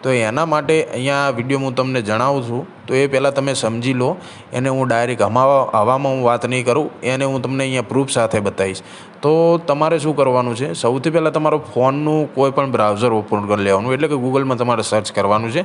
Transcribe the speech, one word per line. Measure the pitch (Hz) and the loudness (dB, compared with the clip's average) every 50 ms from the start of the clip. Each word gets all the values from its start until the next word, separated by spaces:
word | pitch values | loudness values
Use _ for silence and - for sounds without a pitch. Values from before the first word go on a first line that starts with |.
| - | 0
તો | 139 | 0
એના | 131 123 113 107 113 143 160 | 0 0 0 0 0 -2 -2
માટે | 165 151 151 147 139 160 160 151 | 0 0 -2 0 0 0 0 0
અહીંયા | - - 117 127 135 139 139 143 139 | -2 -4 -4 -2 -2 0 0 0 -2
આ | |
વિડીયો | 131 117 120 127 135 135 | -2 -4 -4 -2 -2 -2
હું | 135 135 123 | -2 -4 -2
તમને | 120 127 131 131 127 | -2 -2 -2 -2 -4
જણાવું | 113 101 107 110 120 135 143 139 123 117 | -2 -2 -2 0 0 0 0 -2 -4 -4
છું. | 117 123 156 - - - - - | -6 -8 -8 -10 -16 -20 -8 -2
તો | 117 | 0
એ | 131 139 139 | 0 0 2
પહેલાં | 135 131 135 139 139 | 0 2 0 2 0
તમે | 139 135 139 135 | 0 -2 -2 -2
સમજી | 127 - 110 113 117 117 131 131 | -2 -2 -4 -4 -2 -2 -2 0
લો. | 127 123 131 175 185 - - - - - - - | 0 0 -2 -2 -4 -10 -18 -20 -20 -20 -8 -6
એને | 123 127 135 | -2 -2 -2
હું | 135 131 131 127 | 0 0 0 0
ડાયરેક્ટ | 117 113 117 120 123 117 | 2 0 0 0 0 0
હમાવા-, | 107 98 110 123 131 135 139 139 131 - - 110 | 0 2 2 4 4 4 4 4 2 2 2 2
હવામાં | 104 110 127 131 143 139 | 2 4 2 2 0 0
હું | 131 131 127 | -2 2 2
વાત | 120 120 120 117 | 2 2 2 0
નહીં | 120 127 127 120 | -2 -2 -2 0
કરું, | 123 120 139 151 - - - - | 2 0 0 0 -4 -6 -6 -4
એને | 120 127 131 139 | -2 -2 0 0
હું | 135 135 135 | -2 -2 -2
તમને | 123 127 135 135 135 | -4 -4 -2 -2 -2
અહીંયા | 131 131 131 | -2 -2 -2
પ્રૂફ | 117 107 110 127 139 127 | -4 -2 0 -2 0 0
સાથે | - 127 117 110 - 110 | 0 0 0 2 0 0
બતાવીશ. | 101 101 - - 107 95 95 - - - - - - - - - | 0 -2 -2 0 -2 -2 -2 -6 -12 -18 -20 -20 -20 -20 -20 -4
તો | - 147 156 160 170 165 170 170 165 - | 0 2 4 4 4 4 4 2 2 -2
તમારે | 143 143 151 160 165 160 | 0 0 2 0 0 0
શું | 139 156 151 | 0 -2 2
કરવાનું | 139 143 131 127 127 123 123 117 | 2 2 4 4 2 2 0 -2
છે? | 110 131 151 170 | -4 -4 -6 -6
સૌથી | - - 117 123 135 135 165 | -2 0 0 0 0 -2 0
પહેલાં | 151 170 160 156 | 0 2 0 2
તમારો | 143 160 156 156 151 151 147 - - | 0 0 0 2 0 0 -2 -4 -2
ફોનનું | - 123 131 135 143 151 151 151 156 151 - - | 0 2 2 2 0 0 0 0 0 0 -2 0
કોઈ | 131 135 139 | 0 0 2
પણ | 131 147 143 135 | 2 0 -2 0
બ્રાઉઝર | 123 110 110 104 104 101 113 123 113 | 2 2 2 2 2 2 2 2 2
ઓપન | 110 104 107 110 104 104 101 | 0 0 0 -2 -2 0 0
કરી | 101 104 101 | 0 0 2
લેવાનું, | 98 98 95 107 123 131 | 2 2 2 2 0 -2
એટલે | 127 151 156 | 0 0 0
કે | 151 | 0
Google-માં | 139 123 131 131 135 139 135 127 113 | 0 -2 0 0 0 0 0 0 -2
તમારે | 120 120 120 110 | 0 0 0 -2
સર્ચ | 107 - - 110 101 - | 0 0 0 -2 -2 -2
કરવાનું | - - 98 98 104 107 113 113 | -2 -2 2 2 2 2 0 0
છે. | 113 156 - | -2 -4 -4